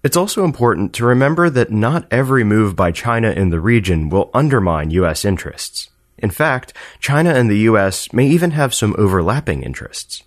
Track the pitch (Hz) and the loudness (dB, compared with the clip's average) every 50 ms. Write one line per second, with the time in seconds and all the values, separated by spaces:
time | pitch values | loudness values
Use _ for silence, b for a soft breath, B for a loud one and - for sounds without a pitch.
0 | - 139 - 175 185 214 - 220 190 170 135 - 120 120 101 78 101 - - - | -2 0 0 0 -2 -2 -2 -2 -2 -2 0 0 0 0 0 0 -4 -6 -4 -2
1 | 117 120 123 127 135 143 160 165 175 170 135 127 117 - 110 107 107 120 156 170 | 0 2 4 4 2 2 2 2 0 2 2 0 0 0 0 0 0 0 0 -2
2 | - _ - 123 135 127 135 131 113 104 104 110 110 101 90 87 95 87 85 - | -2 _ -2 -2 0 2 2 2 2 2 4 2 2 0 0 0 0 0 -2 -4
3 | - 120 117 117 113 110 - - 98 90 82 82 80 110 120 117 92 92 87 80 | -4 -2 -2 0 0 0 0 0 0 0 0 0 0 2 2 2 2 0 0 0
4 | 78 73 87 98 - - - 123 147 151 135 117 95 87 82 78 73 78 80 92 | 0 0 0 -2 -2 0 0 0 2 2 2 2 2 0 0 -2 -2 -2 0 0
5 | 90 82 76 - - 101 95 82 - - - - - - - - - _ _ _ | 0 0 -2 -2 -2 -2 -2 -2 -6 -12 -12 -12 -14 -12 -12 -14 -16 _ _ _
6 | _ _ _ - - 104 90 - 156 156 131 127 - - B B B B B B | _ _ _ -6 -6 -6 -2 -2 -2 -2 -2 -4 -6 -12 B B B B B B
7 | - - 139 147 160 175 151 127 120 110 104 104 110 113 110 104 98 95 95 - | -4 0 0 2 2 2 2 2 2 2 2 4 4 4 4 4 2 0 -2 -4
8 | - - - 110 131 135 160 170 180 170 147 151 143 123 - - 113 104 - - | -10 -4 0 0 2 4 4 2 2 0 0 0 -2 -2 -2 -2 -2 -2 2 2
9 | 104 98 95 92 82 87 117 147 147 - 80 67 65 62 65 - 57 52 - - | 2 2 2 2 0 0 -2 -2 -2 -4 -6 -4 -6 -8 -10 -12 -14 -14 -14 -16
10 | - _ - - _ | -14 _ -16 -18 _